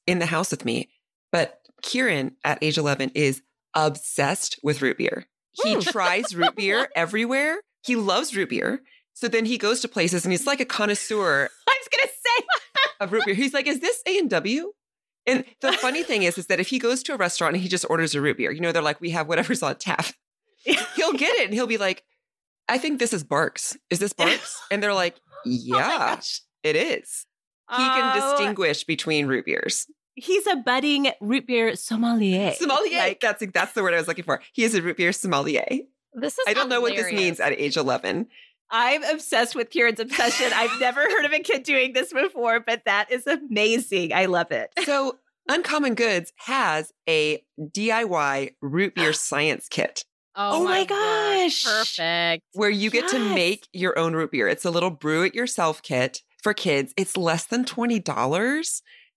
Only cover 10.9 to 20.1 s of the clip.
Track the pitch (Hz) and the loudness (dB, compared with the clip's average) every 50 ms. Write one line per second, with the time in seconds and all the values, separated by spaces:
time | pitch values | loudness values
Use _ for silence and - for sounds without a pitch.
10.9 | 208 202 - - 220 208 196 175 143 139 139 - - - - - 539 539 494 - | 0 -2 -2 -2 -2 0 2 4 4 4 2 0 -2 -4 0 0 0 0 0 -2
11.9 | - - 554 - - - - 480 466 494 - - - - - - _ 285 254 - | 0 0 0 0 -2 -4 -2 0 0 0 2 0 -2 -2 -2 -4 _ 0 0 0
12.9 | - - 202 180 190 226 - - 196 190 277 269 285 277 277 294 285 277 - 381 | 0 -4 -4 -2 0 0 0 2 0 0 0 0 0 0 0 0 -2 0 0 -2
13.9 | 480 - - 359 381 403 349 269 - 165 - 196 233 294 339 403 - _ _ _ | -2 -2 -2 0 0 0 2 2 0 0 0 0 -2 -2 -4 -6 -12 _ _ _
14.9 | _ _ _ _ _ _ _ - 262 262 254 - - _ - - - 262 247 254 | _ _ _ _ _ _ _ 0 0 0 0 -4 -10 _ -2 0 0 0 0 -2
15.9 | 262 320 339 - 226 214 190 175 175 190 170 - 190 170 185 - 262 247 233 233 | -2 -2 -2 -2 0 2 2 2 0 -2 -2 -2 0 0 0 -2 -2 0 0 0
16.9 | 254 254 - - 294 233 190 175 - - 170 156 - 185 180 180 185 180 - - | 0 0 -2 -6 -2 -2 -2 -2 0 0 0 0 2 0 0 0 -2 -2 0 0
17.9 | 165 165 165 156 147 143 139 147 117 - 120 - - 156 175 170 165 170 156 151 | 0 0 2 0 0 0 2 0 0 0 0 -2 -2 -2 -2 0 0 2 0 0
18.9 | 151 - 175 165 165 170 156 147 170 156 - - 170 151 - 139 139 - - 190 | -2 -2 -6 -4 -2 -2 -2 -2 -2 -2 0 -2 -2 -2 -2 -4 -4 -4 -4 -4
19.9 | - - 175 - | -2 -2 -2 -4